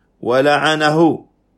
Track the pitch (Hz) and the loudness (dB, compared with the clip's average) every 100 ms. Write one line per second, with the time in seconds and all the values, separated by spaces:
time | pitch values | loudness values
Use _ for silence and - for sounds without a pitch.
0 | _ _ 110 131 143 143 147 156 151 156 | _ _ -4 0 0 0 0 -2 0 2
1 | 165 - - _ _ | 0 0 -10 _ _